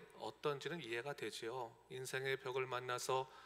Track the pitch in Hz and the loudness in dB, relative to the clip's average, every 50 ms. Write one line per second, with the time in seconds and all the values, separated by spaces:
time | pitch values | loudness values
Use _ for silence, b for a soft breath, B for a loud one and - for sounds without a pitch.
0 | - - - - - 107 - - - 151 143 135 - 143 165 170 135 113 117 117 | -10 -14 -10 -6 -6 -6 -2 0 2 2 2 2 0 -2 -2 -2 -2 -2 0 0
1 | 120 143 143 - 117 110 - - 113 113 120 131 120 113 120 - - - 135 127 | 0 -2 -2 -2 -2 -2 -2 -2 -2 -2 -2 -2 -4 -6 -8 -12 -12 -8 -6 -6
2 | 131 127 - 131 131 135 135 131 - 131 127 135 127 127 127 123 127 127 123 123 | -4 -2 0 2 2 2 2 2 2 0 0 0 2 2 0 0 2 2 0 2
3 | - - 131 135 139 - B B B | 4 4 4 4 4 2 B B B